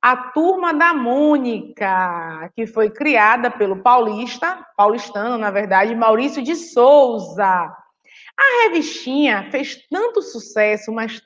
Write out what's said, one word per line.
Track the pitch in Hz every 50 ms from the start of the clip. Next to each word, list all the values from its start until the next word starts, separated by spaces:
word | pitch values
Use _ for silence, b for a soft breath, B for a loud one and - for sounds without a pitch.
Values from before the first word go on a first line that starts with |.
A | - 240 254
Turma | 247 247 - - 302 320 349 381 381 359 339 320
da | 294 330 339 339
Mônica, | 294 240 233 247 277 294 302 294 285 254 247 226 202 - - - - 208 190 190 185 185 180 175 170 165 165 160 160 160 185 _
que | - 226 220
foi | 226 220 220 208
criada | 220 - 294 302 277 226 208 214 226 240 233 240
pelo | 233 - 208 196 190 190 190
paulista, | 247 240 - 226 220 214 208 240 247 - - - 339 370 359 - _ _
paulistano, | - 202 208 220 240 - - - 208 208 233 247
na | 233 220 208
verdade, | 190 202 208 196 190 185 202 220 233
Maurício | 226 233 226 220 220 262 285 285 294
de | 247 240 339
Souza. | 320 - - - 247 240 262 285 294 277 247 233 214 185 - 160 180 208
A | 190 185 180 170 165 - - _ _ _ _ _ _ - - - - _ - 539 554 494 480 466
revistinha | 427 339 330 254 - - - - 254 262 285 294 269 220 202 190 -
fez | - 262 285 - - - _ _
tanto | 285 359 427 480 453 415 349
sucesso, | - - 233 - - - 214 214 214 214 208 214 - 220
mas | 226 226 226 226 - _